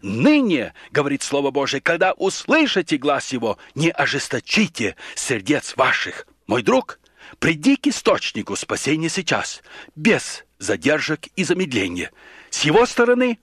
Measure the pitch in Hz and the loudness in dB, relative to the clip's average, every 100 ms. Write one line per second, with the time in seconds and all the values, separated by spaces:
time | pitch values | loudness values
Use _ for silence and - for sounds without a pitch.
0 | 98 107 165 302 247 156 98 - - - | -6 2 4 4 4 0 -2 -10 -4 -2
1 | 139 139 - 139 139 131 135 135 - 170 | 0 -2 -2 0 0 0 -2 -2 -2 2
2 | 185 - 190 - - 294 277 202 165 147 | 2 2 -2 -4 2 2 4 0 0 -2
3 | 143 139 - 127 113 101 - - 156 - | 0 0 -2 -4 -2 -4 -8 -2 0 2
4 | 143 - - 127 - - 208 - 104 - | 0 0 -4 -6 -2 0 0 0 -6 -6
5 | - - - 117 95 147 - - 131 - | -14 -10 -4 -4 -2 -6 -6 -2 0 0
6 | - - - _ - 123 117 254 - - | -4 -10 -16 _ -2 0 2 2 0 -14
7 | _ _ - - - 165 185 277 294 226 | _ _ -20 -4 -2 2 2 4 2 0
8 | - 165 - 110 98 98 - 107 - 156 | 2 2 0 -8 -6 -8 -4 -4 0 0
9 | 160 196 180 110 - - - - - - | 0 -4 -2 -2 -2 -12 -18 -20 -20 -2
10 | 156 160 - - - _ - 101 131 151 | 2 2 0 -14 -18 _ -4 -2 2 0
11 | 143 156 - - 180 180 185 120 98 87 | -2 -6 -6 -4 -2 0 0 -2 -2 -4
12 | 85 _ - - - - 151 170 240 - | -8 _ -20 -20 -12 -4 4 4 4 2
13 | 240 247 254 233 | 2 4 2 -2